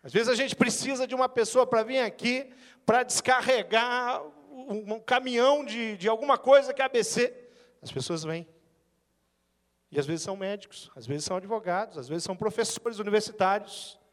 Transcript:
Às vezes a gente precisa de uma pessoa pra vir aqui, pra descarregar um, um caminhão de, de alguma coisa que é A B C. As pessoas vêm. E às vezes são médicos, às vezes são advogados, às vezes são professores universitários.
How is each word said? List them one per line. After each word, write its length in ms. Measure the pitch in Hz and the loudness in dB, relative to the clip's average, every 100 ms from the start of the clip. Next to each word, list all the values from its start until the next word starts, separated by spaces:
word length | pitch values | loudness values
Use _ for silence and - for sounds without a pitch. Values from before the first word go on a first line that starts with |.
Às 100 | 135 | 0
vezes 160 | 196 233 | 0 2
a 60 | 240 | 2
gente 200 | 269 - | 0 0
precisa 520 | 240 - - 262 254 | 0 0 -4 -4 -2
de 80 | 254 | 0
uma 120 | 254 | 0
pessoa 380 | 254 220 254 247 | 0 2 2 4
pra 160 | 233 | 2
vir 180 | 220 262 | 2 0
aqui, 540 | 226 - 240 254 277 - - _ - | -2 -2 -2 -2 -6 -18 -20 _ 2
pra 160 | 233 | 2
descarregar 1200 | 247 - - 254 233 254 170 220 240 247 240 160 | 2 -2 2 2 4 2 4 2 2 0 -2 -4
um, 720 | 151 - 285 269 262 214 202 | -6 -18 -20 -18 -8 -8 -6
um 60 | 220 | -8
caminhão 680 | 220 254 262 240 254 294 254 | 0 0 2 4 4 4 0
de, 320 | 226 226 202 | -6 -6 -2
de 100 | 196 | 0
alguma 300 | 220 277 262 | 0 2 2
coisa 380 | 247 277 262 277 | 8 8 8 -2
que 60 | |
é 40 | 262 | 0
A 40 | |
B 140 | 240 | 0
C. 460 | 214 - 247 - - _ _ _ | 0 0 -2 -4 -20 _ _ _
As 100 | 123 | -10
pessoas 320 | 135 131 165 | -8 -6 -6
vêm. 240 | 156 165 165 _ _ _ _ _ _ _ _ _ _ _ _ _ _ | -6 -8 -10 _ _ _ _ _ _ _ _ _ _ _ _ _ _
E 80 | 143 | -4
às 60 | 139 | -4
vezes 160 | 165 | -6
são 120 | 202 196 | -6 -6
médicos, 560 | 190 202 - - - 135 | -6 -8 -12 -20 -20 -18
às 120 | 117 | -8
vezes 180 | 147 151 | -8 -4
são 120 | 185 | -6
advogados, 600 | 196 220 180 180 220 160 | -4 -6 -2 -4 -4 -10
às 100 | 123 | -8
vezes 160 | 165 | -8
são 120 | 180 185 | -6 -4
professores 640 | 214 214 220 - 233 208 | -4 -2 -2 -2 -6 -6
universitários. 1000 | 208 208 208 - 185 202 202 - - - _ | 0 0 0 0 2 2 -4 -16 -16 -18 _